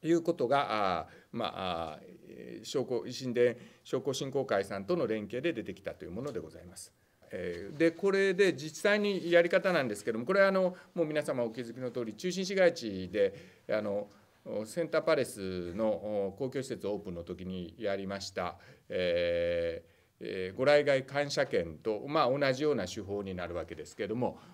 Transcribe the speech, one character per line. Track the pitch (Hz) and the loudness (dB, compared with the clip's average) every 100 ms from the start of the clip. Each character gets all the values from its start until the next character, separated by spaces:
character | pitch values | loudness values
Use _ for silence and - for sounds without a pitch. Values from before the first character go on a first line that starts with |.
い | 156 | 2
う | 170 | 2
こ | 165 | 2
と | 170 120 | 0 2
が、 | 139 131 107 98 85 | 4 2 2 2 0
あ、 | 82 - - | -4 -12 -12
ま | 120 101 | -4 -4
あ、 | - 92 85 80 | -4 -4 -2 -4
あ、 | 78 - - - | -8 -16 -20 -20
え | - - - | -16 -14 -12
ー、 | 110 | -6
商 | 143 123 | -4 -2
工、 | 120 | -4
維 | 110 | -4
新 | 123 127 | -8 -2
伝 | 120 120 117 - - | 4 4 4 -10 -20
商 | - 135 | -6 -4
工 | 139 | -2
振 | 131 139 | -4 -2
興 | 135 131 | -2 0
会 | 107 101 | 0 0
さ | 101 | -4
ん | 98 | -2
と | 175 | 0
の | 120 | 0
連 | 110 | -2
携 | 104 120 | -4 -4
で | 160 | -2
出 | 117 | -4
て | 101 | -6
き | 90 | -8
た | - - | -10 -10
と | 87 | -10
い | |
う | |
も | 92 | -8
の | 143 | -6
で | - | -8
ご | 78 | -10
ざ | 85 | -14
い | 90 | -18
ま | 87 | -18
す。 | - _ _ _ - | -18 _ _ _ -12
え | 95 90 87 98 | -8 -6 -6 -6
ー、 | 147 | 2
で、 | 165 | 2
こ | 165 196 | 4 2
れ | 196 196 185 | 4 4 4
で | 196 | 4
実 | 135 156 - | 2 -4 0
際 | 208 208 | 2 4
に | 208 190 165 | 2 0 4
や | 170 | 6
り | 170 | 6
方 | 190 190 | 4 4
な | 170 | 2
ん | 127 | 2
で | 104 | -2
す | - | -4
け | |
ど | 110 | -2
も、 | 127 | 2
こ | |
れ | 190 | 6
は、 | 196 | 6
あ | |
の、 | 190 185 180 - | 6 2 0 -8
も | 180 | -2
う | 156 | 0
皆 | 151 | 0
様 | 147 131 | 0 0
お | 120 | -2
気 | 113 | -2
づ | 117 | -8
き | 117 | -6
の | 127 | -6
通 | 123 113 | -4 -6
り、 | |
中 | 98 180 | -4 -4
心 | 175 185 | -2 -2
市 | |
街 | 196 180 | 4 4
地 | 165 113 95 90 | 4 -4 -4 -2
で、 | 101 98 - - - - | 2 2 2 -16 -14 -2
あ | 107 | -2
の、 | 104 101 101 - _ _ - 107 110 | 0 -2 -4 -12 _ _ -8 -6 -6
セ | - | -4
ン | 165 | -2
タ | 156 | 0
ー | |
パ | 156 151 | 2 2
レ | 120 | 2
ス | 107 95 92 87 | -4 -6 -4 -4
の、 | 92 110 | -2 0
お、 | 104 104 104 98 98 | 0 -2 -2 -2 -4
公 | 131 | -6
共 | 139 | -4
施 | 127 | -6
設 | 104 98 | -6 -4
オ | 101 | -4
ー | |
プ | 95 | -6
ン | 87 | -10
の | |
時 | 85 90 92 | -8 -8 -8
に | 92 85 - | -8 -8 -6
や | 104 | -4
り | 98 95 | -4 -4
ま | 98 | -6
し | 95 | -8
た、 | - 90 - - - - | -4 -6 -6 -16 -20 -6
え | 98 90 87 87 85 85 87 85 85 - | -2 2 2 2 2 2 0 0 -4 -10
ー、 | _ _ - | _ _ -14
え | 110 98 92 | -8 -6 -6
ー、 | 101 | 0
ご | |
来 | 131 147 143 | 4 6 6
街 | 135 | 2
感 | 135 139 143 | 2 -2 -2
謝 | 143 131 | 0 0
券 | 104 82 76 | 0 -2 -4
と、 | 110 107 139 | -2 -2 0
ま | 156 | 2
あ、 | 127 | 4
同 | 139 139 | 4 2
じ | 127 | 2
よ | 151 | 2
う | 131 | 2
な | 90 | 0
手 | - | -4
法 | 92 101 | -4 -4
に | 95 90 | -4 -4
な | 85 | -4
る | 85 | -4
わ | 80 | -6
け | 78 | -8
で | 78 | -12
す | |
け | - | -6
れ | 101 | -4
ど | 117 | 0
も、 | 110 - - | -2 -2 -14